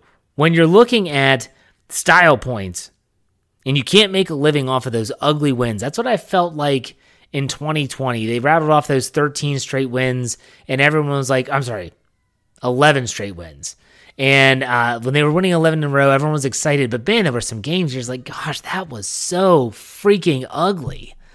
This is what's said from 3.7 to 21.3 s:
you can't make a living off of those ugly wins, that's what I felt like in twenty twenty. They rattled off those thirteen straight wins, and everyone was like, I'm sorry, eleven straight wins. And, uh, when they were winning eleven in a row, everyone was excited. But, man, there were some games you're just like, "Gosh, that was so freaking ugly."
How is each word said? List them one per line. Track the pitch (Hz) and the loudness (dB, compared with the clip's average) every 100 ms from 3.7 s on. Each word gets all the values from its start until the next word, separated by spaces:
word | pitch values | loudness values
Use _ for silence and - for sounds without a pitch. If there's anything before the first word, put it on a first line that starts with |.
| 143 | -2
you | |
can't | 120 196 208 | 4 4 4
make | 190 190 | 2 0
a | 151 | 2
living | 147 147 131 | 2 2 0
off | 131 - | -2 -2
of | |
those | 113 110 - | -4 -4 -2
ugly | 143 151 147 | -2 0 0
wins, | 123 120 107 | 0 -2 -2
that's | 123 147 | -6 -4
what | 240 | -2
I | 226 | -2
felt | - 190 175 151 | 0 -2 0 -2
like | 147 139 117 - _ _ _ | -2 -2 -4 -16 _ _ _
in | 143 135 | -6 -6
twenty | - 151 151 139 | -6 -4 -4 -4
twenty. | - 131 117 110 | -4 -4 -4 -2
They | 120 | -2
rattled | 135 165 156 | 2 2 4
off | 151 143 | 2 2
those | 139 120 | -2 -2
thirteen | - 147 143 147 139 | -2 -2 -2 -4 -4
straight | - 135 131 | -4 -4 -4
wins, | 127 131 127 120 - _ _ - | -2 -2 -2 -6 -8 _ _ -6
and | 131 | 0
everyone | 143 156 147 | 2 2 0
was | 139 127 | -2 0
like, | 131 127 | 0 0
I'm | 139 | -2
sorry, | 123 107 85 _ _ _ _ _ _ _ | -2 -8 -10 _ _ _ _ _ _ _
eleven | 123 123 147 139 120 | -4 2 2 2 -2
straight | - 101 87 | -8 -10 -12
wins. | 82 71 - - _ _ _ - | -16 -16 -16 -16 _ _ _ -2
And, | 135 135 135 131 | 2 4 4 2
uh, | 127 120 120 117 | 0 0 0 -2
when | 120 | -2
they | 143 | 0
were | 151 | 2
winning | 160 190 | 2 2
eleven | 170 160 160 | 2 2 2
in | 147 | 0
a | |
row, | 139 139 | 2 4
everyone | 135 151 | 4 2
was | 151 131 | -2 -2
excited. | - 156 143 127 | -2 0 0 0
But, | 113 120 | -2 0
man, | 226 180 | 0 0
there | |
were | 120 | -2
some | - 113 | -6 -8
games | 104 180 165 | -4 -2 -2
you're | 127 | -4
just | 120 | -8
like, | 127 | -10
"Gosh, | 123 - 151 143 | -12 -12 -10 -10
that | - 180 175 | -8 -10 -8
was | 117 98 | -12 -10
so | - - 180 190 165 120 | -8 -4 0 4 4 2
freaking | - - - 202 202 170 135 127 | -6 -16 -2 2 2 2 -2 -4
ugly." | 139 175 190 131 - - - - | -4 -2 -2 -8 -12 -16 -20 -20